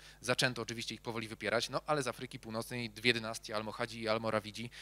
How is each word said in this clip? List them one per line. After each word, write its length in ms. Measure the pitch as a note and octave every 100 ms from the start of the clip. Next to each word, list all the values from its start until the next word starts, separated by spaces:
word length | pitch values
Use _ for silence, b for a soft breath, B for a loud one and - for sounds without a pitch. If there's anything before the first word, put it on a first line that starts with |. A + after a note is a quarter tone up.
| B B
Zaczęto 400 | A#2 B2+ C3 A#2+
oczywiście 340 | A2+ A#2 -
ich 60 | A2+
powoli 260 | B2 A2+ A2
wypierać, 420 | A2+ G2+ A2+ -
no, 120 | C3+
ale 180 | - D3+
z 40 | B2
Afryki 320 | - B2+ -
Północnej 500 | A#2 A2 - B2 A#2
dwie 240 | G#2 A#2+
dynastie, 420 | A#2 A2 A2+ -
Almohadzi 460 | G#2+ A2 - A#2 A2+
i 60 | G#2+
Almorawidzi, 600 | A2+ A2+ G#2+ G#2+ G#2+ A#2+ B